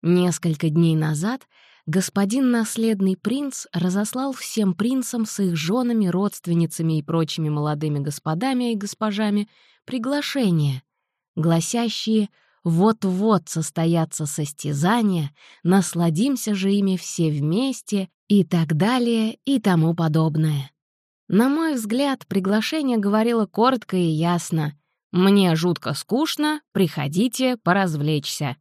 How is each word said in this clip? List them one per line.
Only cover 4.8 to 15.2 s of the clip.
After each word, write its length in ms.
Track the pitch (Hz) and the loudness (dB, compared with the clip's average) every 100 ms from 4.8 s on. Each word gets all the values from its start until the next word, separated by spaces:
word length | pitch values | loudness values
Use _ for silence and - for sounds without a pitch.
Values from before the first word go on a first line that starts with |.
| 214 262 240 240 | 0 -2 -2 -4
с 140 | 220 - | -4 -2
их 160 | 190 | -2
женами, 540 | 170 160 226 247 226 190 | -2 -2 0 0 0 0
родственницами 920 | 175 202 - - 170 165 - 160 156 | 0 -2 -4 -2 0 0 -2 -2 -2
и 60 | |
прочими 440 | 147 165 160 - 156 | 0 -2 -2 -2 -2
молодыми 520 | 147 147 151 156 147 | -2 -2 -2 -2 -2
господами 720 | 143 147 - 160 254 254 247 | -4 -6 -6 -4 -2 -2 -2
и 40 | 220 | -4
госпожами 720 | 202 - 214 202 214 208 208 _ _ _ | -6 -6 -6 -2 0 -2 -4 _ _ _
приглашения, 960 | - 254 233 285 285 285 226 165 147 131 _ _ _ _ _ - | -10 -6 -2 -4 -4 -2 2 2 0 -2 _ _ _ _ _ -2
гласящие: 920 | 160 165 170 233 233 - - 220 202 _ _ _ | 0 2 0 -2 -2 -4 -2 0 0 _ _ _
«Вот-вот 840 | 175 165 202 220 190 185 214 202 165 | -2 4 4 2 -2 0 2 2 0
состоятся 800 | - 160 - 165 170 156 - 151 | -6 -6 -2 0 2 0 -4 -6
состязания, 1040 | - 147 - 147 143 170 233 214 180 | -6 -8 -6 -6 0 2 2 2 0